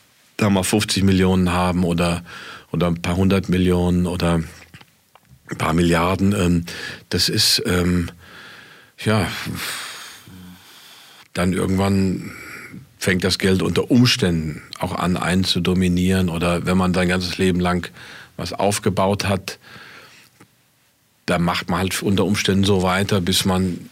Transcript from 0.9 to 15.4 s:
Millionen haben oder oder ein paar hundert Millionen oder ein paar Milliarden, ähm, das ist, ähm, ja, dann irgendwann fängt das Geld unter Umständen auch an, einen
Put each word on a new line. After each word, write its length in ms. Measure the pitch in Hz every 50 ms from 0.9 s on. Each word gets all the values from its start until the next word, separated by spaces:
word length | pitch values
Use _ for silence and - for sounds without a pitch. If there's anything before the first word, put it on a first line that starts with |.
| - 98 92
Millionen 480 | 98 95 92 95 92 95 92 92 90 85
haben 320 | 90 90 90 87 87 92
oder 380 | 85 85 85 87 85 85 85 - - - - - - - - - _ -
oder 140 | 80 85 87
ein 120 | 85 85
paar 160 | 85 - 87
hundert 320 | 90 98 98 98 95 90 -
Millionen 580 | 90 90 92 90 90 87 90 90 87 90 87
oder 360 | 87 87 90 85 85 85 85 80 78 - - - - - - - _ _ _ _ _ _ - _ _ - - _ -
ein 100 | - -
paar 140 | - 80 80
Milliarden, 600 | 82 87 87 85 85 82 90 95 92 98 98 101
ähm, 320 | 101 92 87 87 85 85 - - - - - - - - -
das 200 | - 87 - -
ist, 340 | - 107 - - - - -
ähm, 440 | - 90 90 87 90 90 87 85 85 - - - - - - - - - - - - - - - - _ -
ja, 300 | - 110 107 110 90 76 - - - - - 87 - - - - - - - - - - - - - - 92 92 90 90 90 90 - - - - - - - - - - - - - _ -
dann 200 | - 87 92 90
irgendwann 760 | 92 92 92 95 92 98 98 98 98 95 95 92 - - - - - - - - - - - - - - - _ -
fängt 260 | - - 95 92 90
das 140 | 95 87 -
Geld 220 | - 95 95 95
unter 300 | - 87 87 - 95 -
Umständen 720 | 147 120 123 123 - - 104 92 85 82 78 78 73 - - - - -
auch 160 | - - 90
an, 220 | - - 87 90
einen 280 | - - 76 87 95